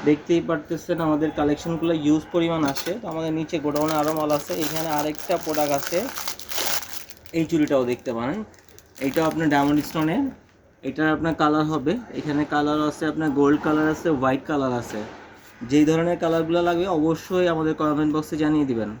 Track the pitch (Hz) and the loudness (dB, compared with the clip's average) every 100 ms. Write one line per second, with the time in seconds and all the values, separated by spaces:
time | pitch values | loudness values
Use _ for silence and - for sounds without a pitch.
0 | 147 147 - 170 160 160 147 165 - 165 | 4 2 2 0 2 -4 -4 -8 -4 0
1 | 160 151 156 147 147 147 170 165 165 160 | 2 2 0 0 0 0 -2 -2 0 2
2 | 147 156 156 175 170 165 143 135 165 214 | 2 2 2 0 0 2 0 -2 -4 -6
3 | 208 160 160 160 156 170 147 147 156 156 | -6 -4 -2 -4 -4 -2 -2 0 0 0
4 | 151 160 151 147 147 180 147 160 160 147 | 0 0 0 0 -2 -4 -4 -4 -2 -2
5 | 151 151 - 170 160 151 147 139 - 170 | -2 -6 -4 -4 -2 -2 0 0 0 -4
6 | 262 - - - - - - - - - | -4 -8 -10 -10 -8 -4 -2 -4 -6 -14
7 | - - - 165 156 165 143 143 123 123 | -16 -20 -6 -2 0 2 2 2 2 -2
8 | 135 117 127 196 214 - - - - - | -4 -4 -4 -6 -8 -16 -20 -20 -20 -6
9 | 135 156 160 151 160 143 143 147 143 160 | -2 0 0 0 2 4 4 2 0 -2
10 | 156 208 277 - - _ _ _ 135 131 | 0 0 -2 -6 -20 _ _ _ -8 0
11 | 156 151 165 156 151 151 156 151 131 240 | 0 2 0 2 2 2 0 0 0 -2
12 | - 135 151 143 147 151 147 151 151 147 | -4 -8 -2 -2 0 0 0 0 -2 -2
13 | 156 151 156 135 143 147 156 156 156 156 | -4 -2 0 4 4 4 2 2 2 0
14 | 175 143 131 135 - 147 131 123 113 107 | 0 2 2 0 -2 -2 0 -2 -4 -10
15 | 107 - - - - - 120 143 151 160 | -10 -14 -20 -20 -20 -16 2 4 6 4
16 | 170 170 170 165 160 175 175 170 190 165 | 2 0 0 0 2 2 2 2 0 2
17 | 160 160 - 185 180 160 156 151 151 147 | 2 0 0 2 2 2 0 0 0 2
18 | 151 156 156 156 156 156 139 117 104 113 | 2 0 -2 0 2 4 2 0 -2 -8